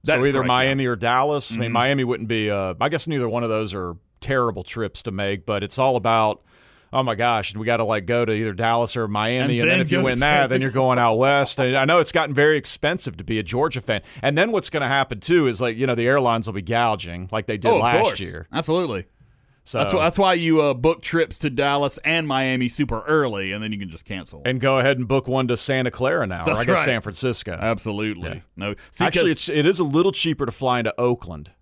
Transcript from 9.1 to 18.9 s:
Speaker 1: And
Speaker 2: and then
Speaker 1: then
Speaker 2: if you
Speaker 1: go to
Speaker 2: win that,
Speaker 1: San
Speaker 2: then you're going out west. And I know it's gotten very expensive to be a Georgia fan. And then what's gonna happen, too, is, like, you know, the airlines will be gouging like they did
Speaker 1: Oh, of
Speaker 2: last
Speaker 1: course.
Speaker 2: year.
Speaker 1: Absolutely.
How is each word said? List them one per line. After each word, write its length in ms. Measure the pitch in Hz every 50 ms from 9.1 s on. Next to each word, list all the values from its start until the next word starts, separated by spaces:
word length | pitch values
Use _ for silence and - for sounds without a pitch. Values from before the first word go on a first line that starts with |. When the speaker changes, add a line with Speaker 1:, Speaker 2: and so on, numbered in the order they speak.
| 104 104 107 113 123 127 131 143 120 117
Speaker 1:
And 40 | 117
Speaker 2:
and 80 | -
then 60 | 175 180
Speaker 1:
then 20 |
Speaker 2:
if 100 | 175 151
you 60 | -
Speaker 1:
go 60 | - -
to 20 |
Speaker 2:
win 140 | 131 127 120
that, 240 | 139 147 147 143 139
Speaker 1:
San 60 | 123
Speaker 2:
then 100 | 131 127
you're 100 | 131 135
going 280 | 107 135 131 127 127 123
out 160 | 120 117 110
west. 440 | 113 127 135 143 143 139 - - -
And 160 | 131 127 131
I 80 | 139 135
know 160 | 147 170 175
it's 140 | 156 - -
gotten 200 | 170 156 147 139
very 240 | 135 143 151 156
expensive 600 | 147 - - - - - 165 175 185 - 131 -
to 80 | - 92
be 140 | - 113 107
a 40 | 101
Georgia 380 | 82 107 123 147 165 117 131
fan. 220 | - - 110 101 - - - 139
And 160 | - 139 143
then 160 | 156 190 240 226
what's 160 | 190 - -
gonna 180 | - 156 139
happen, 320 | 123 139 139 135 - 123 101
too, 280 | - - 170 175 151
is, 120 | 127 113 95
like, 160 | 123 120 113
you 100 | 113 131
know, 100 | 131 120
the 120 | 117 117
airlines 400 | 123 135 143 131 120 113 113 107
will 60 | 113 95
be 80 | 101
gouging 680 | 92 80 117 117 120 113 107 92 85 87 85 87 92 92
like 160 | 107 110 104
they 120 | - 110
did 120 | 104 - -
Speaker 1:
Oh, 60 | 226
of 60 | 160
Speaker 2:
last 200 | 117 117 120 - -
Speaker 1:
course. 160 | - 101 87
Speaker 2:
year. 260 | 95 82 - 80 87 _ -
Speaker 1:
Absolutely. 540 | 151 160 - 160 180 180 147